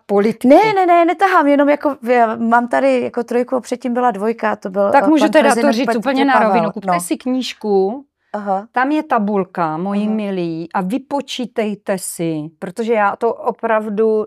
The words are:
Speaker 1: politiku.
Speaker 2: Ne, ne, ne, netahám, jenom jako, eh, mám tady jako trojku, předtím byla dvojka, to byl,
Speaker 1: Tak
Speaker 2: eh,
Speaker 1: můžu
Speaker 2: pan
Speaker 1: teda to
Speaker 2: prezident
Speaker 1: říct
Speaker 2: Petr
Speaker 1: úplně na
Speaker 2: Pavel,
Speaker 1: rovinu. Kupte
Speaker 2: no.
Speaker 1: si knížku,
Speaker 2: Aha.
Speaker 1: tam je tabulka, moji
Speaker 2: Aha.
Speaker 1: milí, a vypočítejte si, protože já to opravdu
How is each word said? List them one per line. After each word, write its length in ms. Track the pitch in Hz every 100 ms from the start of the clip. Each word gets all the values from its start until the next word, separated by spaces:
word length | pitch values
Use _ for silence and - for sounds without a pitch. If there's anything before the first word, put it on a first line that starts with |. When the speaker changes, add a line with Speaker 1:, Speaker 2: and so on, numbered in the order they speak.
| -
Speaker 1:
politiku. 480 | 202 220 - 247
Speaker 2:
Ne, 180 | 320 440
ne, 120 | 392 359
ne, 180 | 349
netahám, 420 | 339 349 381 359 285
jenom 220 | 285 285
jako, 280 | 285 302 - 226
eh, 260 | 247 220 226
mám 320 | 226 240 240
tady 320 | 269 269 247
jako 240 | 240 240
trojku, 360 | 233 240 247 254
předtím 340 | - 247 254
byla 160 | 240 247
dvojka, 460 | 190 220 226 214 208
to 140 | 202
byl, 200 | 196 202
Speaker 1:
Tak 140 | 277
Speaker 2:
eh, 40 | 294
Speaker 1:
můžu 160 | 311
Speaker 2:
pan 60 | 320
Speaker 1:
teda 180 | 311 277
to 40 |
Speaker 2:
prezident 200 | 233 285
Speaker 1:
říct 140 | 220 233
Speaker 2:
Petr 120 | 226
Speaker 1:
úplně 260 | 262 269
na 80 | 277
Speaker 2:
Pavel, 140 | - 214
Speaker 1:
rovinu. 240 | 180 160
Kupte 200 | - 190
Speaker 2:
no. 80 | 175
Speaker 1:
si 160 | 175 311
knížku, 880 | 254 254 233 - 214 196 190 277 - _ _
Speaker 2:
Aha. 360 | 208 202 190 226
Speaker 1:
tam 180 | 247 269
je 100 | 302
tabulka, 760 | 311 240 202 202 180 185 160 156
moji 300 | 196 202 214
Speaker 2:
Aha. 80 |
Speaker 1:
milí, 540 | 214 202 190 170 160 170
a 60 | 202
vypočítejte 1160 | 180 269 - 277 269 - 233 240 214 202 - 190
si, 440 | - - 165 156 160 -
protože 340 | 185 202 226
já 220 | 220 202 -
to 180 | 233
opravdu 920 | - 247 - 226 220 214 208 220 214